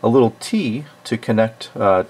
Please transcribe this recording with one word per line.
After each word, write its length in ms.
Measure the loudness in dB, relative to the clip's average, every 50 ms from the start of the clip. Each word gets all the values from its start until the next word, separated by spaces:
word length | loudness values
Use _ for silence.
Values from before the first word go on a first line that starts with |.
| 0
A 40 | 2
little 260 | 4 4 4 2 0 -4
T 420 | -8 -4 -4 -2 -2 -2 -4 -6 -10 -14 -20 _ -10
to 120 | -8 -8
connect, 520 | -6 -4 -2 0 0 0 0 -2 -10 -18 -12 -6
uh, 260 | -2 0 2 2 2 0